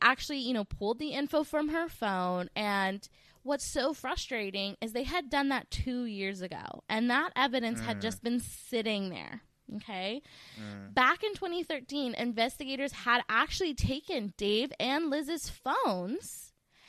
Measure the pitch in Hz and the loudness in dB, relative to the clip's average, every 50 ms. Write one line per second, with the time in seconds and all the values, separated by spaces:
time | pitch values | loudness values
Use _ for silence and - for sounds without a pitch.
0 | - 233 262 - - - 302 277 254 247 254 226 202 - - - 202 202 233 233 | 6 6 6 4 0 -4 -2 -2 0 2 2 0 0 -2 -4 -2 0 0 0 0
1 | 302 302 - 269 285 277 - 302 311 - - 302 311 302 311 330 339 330 - - | -2 -4 -2 -2 -2 2 2 2 2 2 2 0 2 2 0 0 -2 -2 -4 -2
2 | - 208 190 185 180 180 180 180 180 - - - 214 208 202 196 196 190 196 202 | -2 0 0 2 2 2 0 0 -2 -2 -4 -2 0 2 2 4 4 2 0 -2
3 | - - - - - - - _ - 254 285 269 - - - 294 240 294 302 - | -6 -12 -20 -20 -20 -20 -20 _ -2 -2 0 0 0 -2 0 2 2 2 2 0
4 | - 262 311 - - - 254 226 208 196 190 196 196 196 196 - - 226 214 240 | -2 -4 -4 -4 -4 -4 -2 -2 -2 -2 -2 -2 -2 -2 -4 -4 -6 -4 -2 -2
5 | 262 254 302 359 302 247 269 277 277 277 277 247 - - - - - 262 247 247 | -2 0 0 -2 -2 0 2 2 2 4 2 0 -2 -2 -4 -2 -2 0 0 -2
6 | 247 233 214 196 196 190 202 185 180 180 - - - - - - - - 214 220 | -2 -2 -2 -2 -2 -4 -4 -4 -6 -8 -8 -8 -8 -10 -12 -12 -6 -2 0 2
7 | 233 247 240 269 320 359 - - 262 277 233 262 233 226 226 233 226 226 220 202 | 4 4 4 4 2 2 2 2 4 4 4 2 2 0 0 -2 -2 -2 -2 0
8 | 196 226 214 - - 233 240 247 226 - - - - - - 226 214 226 214 202 | -2 -2 -4 -2 -2 0 0 0 0 -4 -8 -12 -8 -4 -2 0 0 2 0 0
9 | 196 190 170 101 78 - - 220 - _ _ _ _ - 208 208 - - 208 185 | -2 -2 -4 -6 -8 -10 -12 -14 -14 _ _ _ _ -12 -10 -10 -8 -8 -6 -4
10 | 185 196 226 277 - - - - - - - - 214 208 202 202 - - 202 - | -4 -2 -4 -4 -8 -12 -18 -20 -20 -18 -14 -12 -12 -10 -10 -10 -12 -2 2 4
11 | - - 339 349 - 427 403 - 392 359 339 359 330 - 320 277 247 - 277 285 | 6 6 4 4 0 -4 -4 -4 -4 -2 -2 -2 -2 -2 -4 -4 -4 -4 -4 -2
12 | 277 247 233 - - 240 226 214 226 262 - - 302 262 269 254 277 262 - - | -2 -2 -2 -2 -2 0 2 2 2 0 0 -4 -6 -4 -2 -2 -2 -4 -4 -2
13 | - 247 240 247 - - 220 226 285 - - - 381 330 277 - - - 269 285 | 2 4 4 4 4 2 2 2 2 2 2 0 0 0 2 2 2 2 0 -2
14 | - - 370 269 208 202 - - 208 202 208 220 254 285 - - - 247 269 302 | -2 -2 -2 -2 -2 -4 -4 0 2 2 4 4 2 0 -2 -2 0 0 2 2
15 | 330 311 269 302 302 269 339 302 - - - - - 254 302 480 523 277 196 180 | 2 0 0 0 0 -2 -4 -4 -4 -8 -10 -6 -2 0 2 2 2 2 2 0
16 | 175 190 247 392 466 - - - - - - _ _ _ _ _ - | 0 -2 -4 -4 -6 -8 -12 -14 -16 -18 -20 _ _ _ _ _ -20